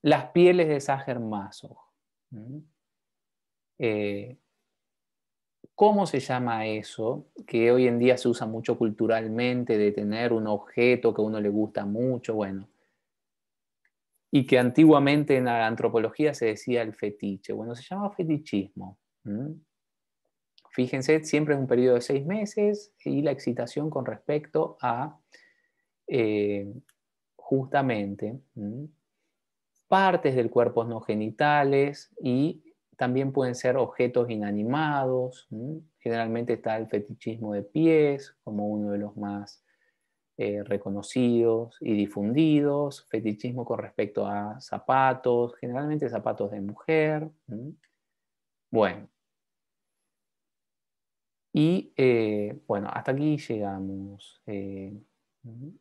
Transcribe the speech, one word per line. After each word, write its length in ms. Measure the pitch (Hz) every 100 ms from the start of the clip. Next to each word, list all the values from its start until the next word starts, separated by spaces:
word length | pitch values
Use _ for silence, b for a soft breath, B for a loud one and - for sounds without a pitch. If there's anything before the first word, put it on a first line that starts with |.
Las 280 | 147 147 -
pieles 380 | 170 180 180 160
de 120 | 143
Sacher-Masoch, 1000 | 139 135 139 123 113 107 101 - - - _ _ _ _ _
¿m? 300 | 117 113 147 156 _ _ _ _ _ _ _ _ _ _ _
Eh, 580 | 117 107 104 101 113 131 _ _ _ _ _ _ _ _ _ _ _ _ -
¿cómo 320 | - 208 202 185
se 140 | 135
llama 480 | - 127 123 113 110
eso 580 | 107 104 - 113 147 - - -
que 240 | 120 117
hoy 160 | 127 127
en 100 | 120
día 180 | 123 123
se 140 | 123
usa 160 | 117 113
mucho 320 | 110 120 117
culturalmente 1000 | 113 107 110 113 110 110 123 123 120 110
de 120 | 104
tener 400 | 104 104 110 120
un 140 | 113 107
objeto 680 | 104 - - 120 123 117
que 120 | 110
a 20 | 107
uno 160 | 107
le 80 | 104
gusta 360 | 104 107 - 101
mucho? 500 | 107 127 123 - 110
Bueno, 340 | 98 98 98 _ _ _ _ _ _ _ _ _ _ _ _ _ _ _ _
y 160 | 143 127
que 140 | 127
antiguamente 800 | 123 120 160 147 139 147 147 135
en 80 | 127
la 200 | 120 110
antropología 680 | 113 113 113 110 - 151 143
se 100 | 113
decía 380 | 104 - 120
el 100 | 110
fetiche. 580 | 107 104 104 101 98 -
Bueno, 220 | 104 113
se 80 | 120
llama 300 | - 190 202
fetichismo, 880 | - 165 147 156 101 95 - 95 - _ _
¿m? 320 | - 104 143 156 _ _ _ _ _ _ _ _ _ _ _
Fíjense, 540 | - 127 135 131 156
siempre 320 | 156 147 151 139
es 40 |
un 60 | 131
periodo 300 | 123 127 123
de 60 |
seis 220 | - 139 147
meses 680 | 208 208 - 208 208 - _
y 200 | 143 135
la 80 | 147
excitación 580 | 135 - 120 120 - 156
con 160 | 147 120
respecto 720 | 107 - 151 151 156 156 -
a, 360 | 123 120 151 - _ b b b b b b _ -
eh, 680 | 135 110 107 104 101 101 123 _ _ _ _ _ _
justamente, 1040 | - 135 131 143 135 107 101 98 107 131 _ -
¿m? 320 | 104 120 151 _ _ _ _ _ _ _ _ _ _
partes 480 | 190 190 175 156 127
del 140 | 113
cuerpo 340 | 120 117 117
no 160 | 117 113
genitales 1120 | - 107 110 110 147 147 139 139 143 147 - -
y 440 | 127 123 151 - _ _ _ -
también 340 | 123 127 139
pueden 220 | 135 123
ser 240 | 120 127 131
objetos 540 | 123 - 123 123 117
inanimados, 1160 | 110 104 104 110 143 156 143 131 127 127 - _
¿m? 280 | 107 127 156 156 _
Generalmente 540 | 117 117 113 117 120
está 220 | 113 113 110
el 120 | 110
fetichismo 640 | 107 104 117 - 113 107
de 80 | 104
pies 760 | 101 156 165 156 147 139 - _
como 240 | - 104 104
uno 240 | 107 104
de 60 | 101
los 180 | 104 104
más, 480 | 101 101 101 - _ _ _ _ _ _ _ -
eh, 260 | 104 104
reconocidos 1120 | 101 101 101 98 - 127 123 117 117 113 120 _
y 120 | 117
difundidos, 1120 | 104 101 101 104 131 160 147 143 143 143 139 _
fetichismo 540 | 113 107 107 123 123
con 140 | 117 113
respecto 480 | - - 107 - 101
a 340 | 104 104 117
zapatos, 920 | - - - 131 131 127 123 120 120 -
generalmente 480 | 123 123 147 151 131
zapatos 400 | 113 113 107 101
de 120 | 101
mujer, 680 | 98 107 - 160 156 151 156 _ -
¿m? 260 | 110 139 160 _ _ _ _ _ _ _ _ _
Bueno. 360 | 113 98 92 - _ _ _ _ _ _ _ _ _ _ _ _ _ _ _ _ _ _ _ _ _ _ _ _
Y, 400 | 160 156 185 - -
eh, 640 | 131 117 107 104 104 131 -
bueno, 220 | 104 101
hasta 200 | - 123
aquí 260 | 135 151 147
llegamos. 1040 | - 113 101 95 98 98 98 101 - _ -
Eh, 440 | 101 98 98 98 104 _ _ _ _
¿m? 280 | 117 117 143 -